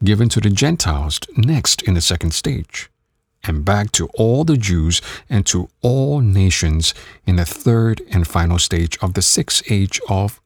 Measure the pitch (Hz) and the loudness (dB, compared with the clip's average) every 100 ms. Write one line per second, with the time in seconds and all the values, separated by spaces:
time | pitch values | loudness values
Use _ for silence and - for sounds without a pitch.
0 | 98 104 117 113 104 98 143 170 - 73 | 2 2 2 2 2 2 0 0 0 -2
1 | 73 - - - 117 156 - - - 90 | -2 -6 -6 0 2 2 0 -2 0 0
2 | - 90 85 - - 127 82 - - _ | 0 -2 -2 -2 -4 -4 -6 -12 -16 _
3 | _ _ _ _ - 78 76 104 104 - | _ _ _ _ -4 -2 0 0 0 -2
4 | 82 - 113 127 160 143 101 87 80 87 | -4 0 2 2 2 0 2 0 2 0
5 | - - - 113 92 90 87 _ 123 131 | -4 -14 -4 -2 0 -2 -4 _ 0 0
6 | 139 143 117 98 95 - 80 78 80 - | 0 2 2 4 4 2 0 0 -2 -6
7 | - - - 90 85 - - 117 113 110 | -12 -8 0 0 0 -2 0 2 2 0
8 | - 92 82 - 85 85 - 85 85 - | -2 -2 0 0 2 0 0 -2 -2 -2
9 | 92 90 - - - - - 104 98 - | -4 -2 0 0 -2 -4 0 0 0 -2
10 | - 95 101 - | -4 -2 -2 -6